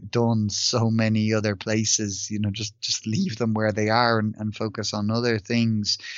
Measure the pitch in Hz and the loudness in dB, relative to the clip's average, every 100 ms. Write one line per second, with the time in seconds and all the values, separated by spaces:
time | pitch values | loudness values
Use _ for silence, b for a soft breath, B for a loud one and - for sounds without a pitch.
0 | - 120 117 113 104 - - 123 117 113 | -4 0 2 2 0 -2 0 2 2 2
1 | 110 110 107 110 107 95 110 110 107 - | 2 2 2 2 2 -2 0 0 2 0
2 | 104 95 - 104 104 101 107 - - - | -2 -6 -6 -2 -2 -2 -6 -8 -6 -4
3 | 110 113 190 110 113 110 110 107 107 113 | -2 -2 -2 -2 -2 0 0 0 2 4
4 | 120 113 107 104 107 104 110 104 104 104 | 4 4 2 -2 -6 -4 -6 -4 -4 -2
5 | 104 113 120 110 - 117 117 110 101 - | 0 0 0 0 0 0 2 0 0 -4
6 | B | B